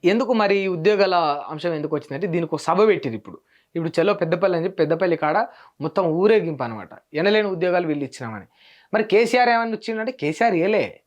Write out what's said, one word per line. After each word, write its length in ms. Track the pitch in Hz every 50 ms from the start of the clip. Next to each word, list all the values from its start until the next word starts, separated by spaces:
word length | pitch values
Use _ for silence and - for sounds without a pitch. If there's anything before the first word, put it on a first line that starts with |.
| -
ఎందుకు 280 | 175 202 233 214 214 247
మరి 240 | 226 214 202 202
ఈ 100 | 202 196
ఉద్యోగాల 480 | 190 185 165 156 196 214 196 202 190 180 175 165 151 143 147 - -
అంశం 260 | 156 151 147 175 165
ఎందుకు 220 | 156 147 151 156
వచ్చిందంటే 300 | 147 139 - 139 139 185
దీనికి 280 | 196 165 175 170 156 -
ఒక 60 | 147
సభ 260 | - - 165 185 214
పెట్టిరు 280 | 220 202 - - 135 113
ఇప్పుడు. 240 | 107 - - 87 - _ _ _ _ _ _ _
ఇప్పుడు 240 | 165 165 165 160 -
"చలో 140 | 160 135 156
పెద్దపల్లి" 420 | 202 180 160 165 170 - 190 180
అని 80 | 165 165
చెప్పి 120 | 190 185
పెద్దపల్లి 400 | - 160 147 165 165 190 185 170
కాడ 300 | 156 - 151 160 196 226 - - - - - _ _
మొత్తం 240 | 143 160 - 202 185
ఊరేగింపు 580 | 170 156 165 190 214 226 214 175 165 160 101 127
అనమాట, 260 | 117 113 107 95 87 - - _ _ -
ఎనలేని 340 | 151 165 202 214 214 214 202
ఉద్యోగాలు 380 | 190 170 165 180 175 180 175
వీళ్ళు 180 | 160 151 147 143
ఇచ్చినామని. 400 | 131 - - 131 113 110 104 92 _ _ _ _ - - _ _ _ -
మరి 100 | 214 214
కేసీఆర్ 440 | 214 277 311 339 - 240 247 247 247
ఏమన్నా 280 | 240 233 233 233 220
వచ్చిందంటే 360 | 214 - - 226 220 220 226 254
కేసీఆర్ 420 | - - 147 156 - 233 233 196
ఏలే 460 | 170 165 196 220 208 151 98 - - _